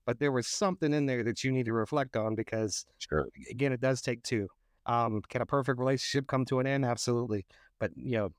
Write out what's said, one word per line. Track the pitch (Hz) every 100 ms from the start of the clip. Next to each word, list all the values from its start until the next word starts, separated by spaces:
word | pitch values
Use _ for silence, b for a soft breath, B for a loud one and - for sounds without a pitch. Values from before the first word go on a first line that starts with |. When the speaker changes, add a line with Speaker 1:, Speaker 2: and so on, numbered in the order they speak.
| -
Speaker 1:
but | 120
there | 143
was | 127 113
something | - 202 180 156
in | 147 143
there | 123
that | 113 110
you | 131
need | 131 117
to |
reflect | 113 110 151 135 117
on | 110 110
because, | 113 110 107 - - -
Speaker 2:
Sure. | - 78 67 - -
Speaker 1:
again, | 117 139
it | 127
does | 131 131
take | - 120
two. | - 117 101 _ _ _ -
Um, | 120 117 107 -
can | 127
a | 120
perfect | 143 131 123
relationship | 127 135 - 139 135
come | 135 127
to | 131
an | 131
end? | 139 127
Absolutely. | 117 - 120 123 104 - b b -
But, | 104 78
you | - 117
know, | 101